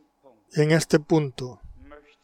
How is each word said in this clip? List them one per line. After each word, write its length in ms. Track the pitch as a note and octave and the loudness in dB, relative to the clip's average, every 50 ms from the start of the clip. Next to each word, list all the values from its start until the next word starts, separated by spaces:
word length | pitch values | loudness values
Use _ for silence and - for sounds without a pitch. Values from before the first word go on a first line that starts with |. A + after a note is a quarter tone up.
| D3+ _ _ _ _ C3+ A#2+ _ _ _ - | _ _ _ _ _ -20 _ _ _ _ -2
y 80 | D#3 | -2
en 100 | D3+ D3+ | 0 2
este 280 | D#3+ D#3+ D3+ - C3 A#2+ | 2 0 2 2 0 0
punto, 600 | D3+ - E3+ D#3 D3 C3+ - - B2+ B2+ A#2 - - - - - - C#3+ D3 D3 D3 _ _ _ | 2 2 0 0 0 -2 -6 -10 -12 -12 -14 -16 -20 -20 -20 -20 -20 -20 -20 -20 -20 _ _ _